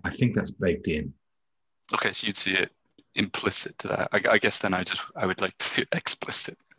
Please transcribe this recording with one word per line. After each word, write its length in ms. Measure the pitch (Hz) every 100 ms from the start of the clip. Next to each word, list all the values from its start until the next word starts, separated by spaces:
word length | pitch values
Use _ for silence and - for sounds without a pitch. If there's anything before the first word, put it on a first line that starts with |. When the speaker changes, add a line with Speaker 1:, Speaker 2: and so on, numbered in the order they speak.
| -
Speaker 1:
I 40 |
think 240 | - 123 -
that's 140 | -
baked 360 | - 92 82 -
in. 260 | 78 71 - _ _ _ _ _ _ -
Speaker 2:
Okay, 200 | - 104
so 120 | - 110
you'd 100 | 98
see 160 | 98
it 180 | 95 90 - _ - _ -
implicit 600 | 104 - 104 - - -
to 80 | -
that. 200 | - -
I, 100 | 104 95
I 60 | 110
guess 180 | - -
then 140 | 104
I 100 | 92
just, 180 | 90 90 - -
I 120 | 95
would 120 | 92
like 160 | 95 -
to 60 | -
see 160 | -
it 40 | -
explicit. 680 | 87 - - - - - - _